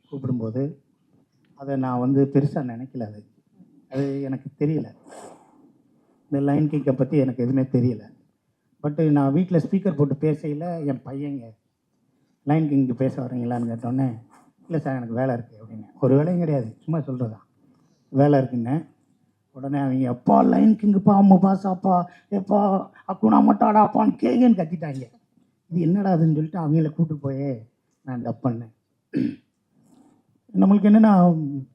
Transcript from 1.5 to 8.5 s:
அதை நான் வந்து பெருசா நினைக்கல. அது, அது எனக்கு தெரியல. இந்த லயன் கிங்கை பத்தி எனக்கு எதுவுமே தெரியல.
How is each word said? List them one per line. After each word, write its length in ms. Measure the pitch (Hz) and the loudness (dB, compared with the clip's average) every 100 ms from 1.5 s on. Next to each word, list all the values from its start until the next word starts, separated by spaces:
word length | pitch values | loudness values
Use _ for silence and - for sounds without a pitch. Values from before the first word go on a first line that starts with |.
அதை 220 | - 139 135 | -16 -8 -6
நான் 240 | 131 123 | -4 -2
வந்து 300 | 127 139 139 | 0 2 2
பெருசா 220 | - 151 | 0 -2
நினைக்கல. 480 | 165 127 117 127 127 | -4 -8 -10 -12 -12
அது, 220 | 107 107 - _ _ _ _ _ _ | -12 -12 -20 _ _ _ _ _ _
அது 320 | 135 139 139 | -6 -6 -6
எனக்கு 280 | 135 131 - - | -6 -8 -10 -6
தெரியல. 260 | 151 156 110 - - - - - _ _ _ _ _ _ _ _ - | -4 -2 -6 -14 -20 -20 -20 -20 _ _ _ _ _ _ _ _ -6
இந்த 220 | 139 139 | -4 0
லயன் 160 | 147 151 | 0 0
கிங்கை 240 | 151 135 | -2 -2
பத்தி 260 | 127 127 151 | -2 0 0
எனக்கு 240 | 131 120 | 0 -2
எதுவுமே 240 | 123 135 131 | -2 -2 0
தெரியல. 360 | 127 123 110 - - _ _ _ | 0 0 -2 -12 -20 _ _ _